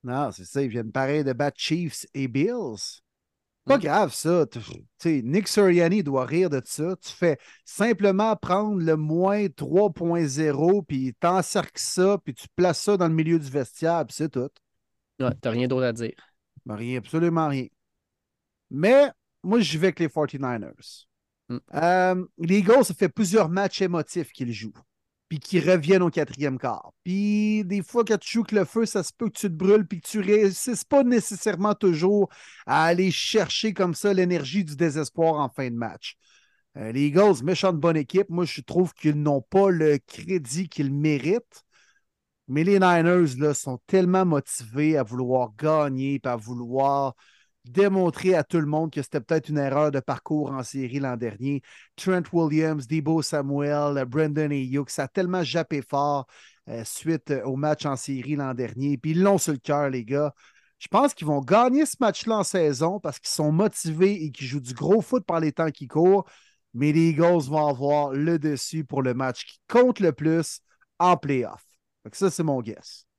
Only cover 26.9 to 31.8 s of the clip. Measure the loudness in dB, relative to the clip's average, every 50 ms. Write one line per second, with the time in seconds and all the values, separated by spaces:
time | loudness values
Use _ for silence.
26.9 | _ _ _ -4 -4 -2 0 0 2 2 2 2 0 0 -2 -2 -4 -4 -4 -2
27.9 | -2 -2 2 2 0 -2 -2 -4 -4 -4 -2 0 0 0 0 0 0 -2 -2 0
28.9 | -2 -4 -6 -6 _ _ -6 -6 -4 -4 -4 -4 -2 0 4 4 4 4 4 0
29.9 | -6 -10 _ -6 -4 -4 0 2 4 4 4 2 0 -2 -6 -6 -6 -6 -2 _
30.9 | 4 4 4 6 2 2 0 -2 -10 -4 -4 -4 -2 0 0 0 0 _